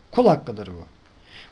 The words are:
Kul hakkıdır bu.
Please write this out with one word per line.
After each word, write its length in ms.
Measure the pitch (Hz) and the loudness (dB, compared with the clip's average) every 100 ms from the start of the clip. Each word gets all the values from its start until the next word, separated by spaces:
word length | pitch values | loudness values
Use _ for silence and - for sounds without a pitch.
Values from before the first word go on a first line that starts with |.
| _ | _
Kul 160 | - 240 | 2 4
hakkıdır 400 | 151 - 107 95 | 4 -2 -12 -12
bu. 180 | 87 - _ _ _ _ - - | -16 -18 _ _ _ _ -20 -18